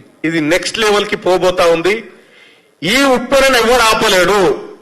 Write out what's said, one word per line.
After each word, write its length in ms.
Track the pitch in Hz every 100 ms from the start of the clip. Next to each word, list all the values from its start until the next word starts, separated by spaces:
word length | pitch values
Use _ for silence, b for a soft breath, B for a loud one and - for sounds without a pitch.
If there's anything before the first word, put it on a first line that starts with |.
| - _ 160
ఇది 160 | 165
నెక్స్ట్ 360 | 147 180 - -
లెవెల్ 280 | 214 202 202
కి 100 | 208
పోబోతా 500 | 180 180 180 180 175
ఉంది. 440 | 170 170 220 - B B B B B B _
ఈ 200 | 160 254
ఉప్పెనను 540 | 277 247 247 269 269 254
ఎవడు 240 | 220 247
ఆపలేడు. 880 | 226 220 220 185 175 202 170 - - -